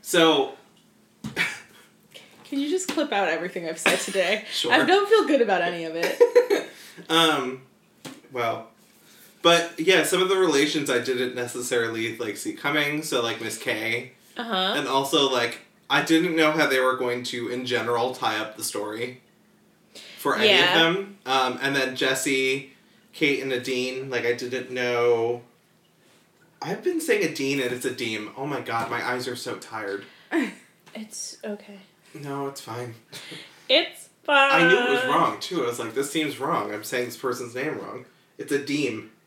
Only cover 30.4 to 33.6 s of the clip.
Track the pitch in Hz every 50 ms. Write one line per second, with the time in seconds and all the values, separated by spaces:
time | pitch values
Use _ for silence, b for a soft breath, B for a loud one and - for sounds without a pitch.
30.4 | 254 208 - - - _ _ _ _ - - 220 214 214 - - - - - -
31.4 | - 220 208 202 - - 202 190 190 _ _ _ _ - - 156 143 143 139 143
32.4 | 139 139 135 - - 113 113 120 123 120 113 113 _ B B B B B 147 B
33.4 | B B B B